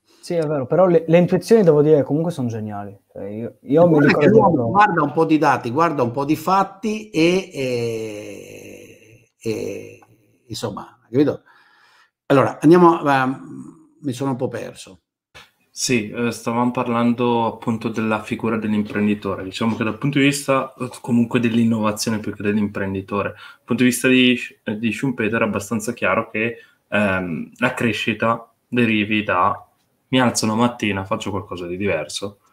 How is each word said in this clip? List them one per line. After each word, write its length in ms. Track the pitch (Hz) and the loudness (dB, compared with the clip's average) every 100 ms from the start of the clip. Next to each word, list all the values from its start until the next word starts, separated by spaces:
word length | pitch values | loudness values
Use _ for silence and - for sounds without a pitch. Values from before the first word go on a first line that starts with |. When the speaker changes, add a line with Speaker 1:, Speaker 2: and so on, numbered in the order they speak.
| _ _ | _ _
Speaker 1:
Sì, 120 | - | -8
è 120 | 175 151 | -4 -2
vero, 200 | 151 127 | -2 0
però 220 | 160 185 | 2 4
le, 180 | 165 160 | 4 6
le 100 | 170 | 4
intuizioni, 460 | 180 180 - 226 | 6 2 4 6
devo 180 | 175 151 | 6 6
dire, 220 | 147 151 | 6 6
comunque 280 | 131 147 175 | 4 0 -2
sono 160 | 143 123 | -4 -4
geniali. 480 | 110 107 101 101 98 _ | -6 -8 -8 -12 -16 _
Cioè, 140 | - 98 | -14 -12
io, 300 | 107 117 - | -10 -12 -10
io 240 | - 147 175 | 0 4 6
mi 120 | 151 | 6
Speaker 2:
Guarda 180 | 143 - | 4 4
che 80 | 147 | 6
Speaker 1:
ricordo 120 | - | 6
Speaker 2:
l'uomo 160 | 196 | 6
Speaker 1:
proprio 180 | 151 117 | 2 0
Speaker 2:
guarda 320 | 196 208 170 | 4 4 2
un 80 | 143 | 0
po' 120 | 151 160 | 0 2
di 120 | 151 | 2
dati, 340 | 151 123 117 | 2 0 -2
guarda 320 | 127 165 147 | 0 0 0
un 80 | 120 | -2
po' 140 | 139 139 | -2 -2
di 100 | 151 | -2
fatti 720 | - 190 190 - 220 214 214 | 0 0 0 -4 -8 -8 -4
e, 400 | 160 165 185 185 | 0 2 2 -4
e, 1800 | 139 131 123 117 113 110 104 104 98 95 101 - - - - _ _ _ _ | -6 -4 -4 -4 -6 -8 -10 -14 -16 -18 -18 -18 -20 -20 -20 _ _ _ _
e, 600 | 113 104 101 101 104 107 _ _ _ _ - | -6 -6 -6 -10 -14 -20 _ _ _ _ -14
insomma, 520 | 110 110 95 - _ _ | -10 -8 -10 -16 _ _
capito? 340 | 120 143 101 _ _ _ _ _ _ _ _ - | 0 0 -2 _ _ _ _ _ _ _ _ 0
Allora, 300 | 143 110 - | 2 2 2
andiamo, 400 | 147 180 170 170 147 | 6 8 8 6 2
ehm, 920 | 135 131 135 - - - - _ _ | 0 0 -4 -10 -16 -18 -20 _ _
mi 100 | 147 | -8
sono 200 | 120 139 | -4 -4
un 40 | 120 | -4
po' 120 | 123 | -6
perso. 520 | 110 95 - - 92 _ _ _ - - _ _ | -6 -12 -16 -20 -20 _ _ _ -20 -20 _ _
Speaker 3:
Sì, 400 | - - 123 104 | -6 -2 -2 -2
eh, 220 | 104 120 | -4 -4
stavamo 400 | 107 123 117 123 | -4 -4 -2 0
parlando 720 | 120 123 117 120 117 123 117 113 | -2 -2 0 0 2 0 0 0
appunto 420 | 107 - 113 113 | -4 -6 -4 -4
della 320 | 107 110 110 | -4 -2 -2
figura 340 | - 113 113 117 | -4 -6 -4 -2
dell'imprenditore. 840 | 107 107 104 107 104 104 101 90 | -2 -2 -2 -2 0 0 -4 -6
Diciamo 320 | 95 - 113 107 | -8 -4 -2 -2
che 80 | |
dal 140 | 110 107 | -4 -4
punto 200 | 143 143 | -2 2
di 80 | 139 | 2
vista, 480 | 143 - 135 123 - | 0 0 -2 -2 -8
eh, 120 | 123 - | -12 -10
comunque 380 | - 120 117 123 | 0 0 2 0
dell'innovazione 800 | 117 117 113 113 107 104 - 110 | 0 2 2 2 0 -2 -4 -4
più 140 | 107 101 | -6 -6
che 60 | |
dell'imprenditore, 840 | 104 107 101 104 98 98 95 101 95 | -2 0 0 -4 -4 -6 -6 -4 -4
dal 320 | - - - | -8 -20 -14
punto 200 | - 120 | -4 2
di 60 | 127 | 2
vista 180 | 120 131 | 2 2
di 280 | 127 127 123 | 4 4 2
Sch-, 220 | - - | -4 -12
eh, 140 | - 107 | -8 -4
di 120 | 117 | -4
Schumpeter 500 | - 139 123 107 113 | -2 -4 -2 -2 0
è 40 | 110 | -2
abbastanza 480 | 101 - 113 120 | -2 -4 -6 -6
chiaro 360 | 120 98 101 113 | -4 -2 0 -2
che, 260 | 107 113 117 - _ - | -4 -6 -6 -16 _ -6
ehm, 640 | 104 104 95 90 76 - - | -2 0 -2 -4 -6 -10 -4
la 160 | 123 - | -4 -2
crescita 760 | 120 104 - 107 113 117 - _ - | -2 -2 -4 -2 -2 -2 -6 _ -6
derivi 560 | 120 113 110 104 107 | 0 2 2 0 -2
da: 400 | 104 90 95 - - _ _ _ - | -2 0 0 -2 -10 _ _ _ -2
"Mi 100 | 131 | 0
alzo 260 | 120 - 110 | 2 0 -2
una 100 | 110 | 0
mattina, 500 | 120 120 107 98 95 | 0 0 -4 -4 -4
faccio 240 | 110 107 | -6 -6
qualcosa 380 | 95 92 87 87 | -8 -8 -12 -10
di 100 | 90 | -6
diverso", 600 | 101 80 - - - - _ | -2 -4 -6 -10 -12 -14 _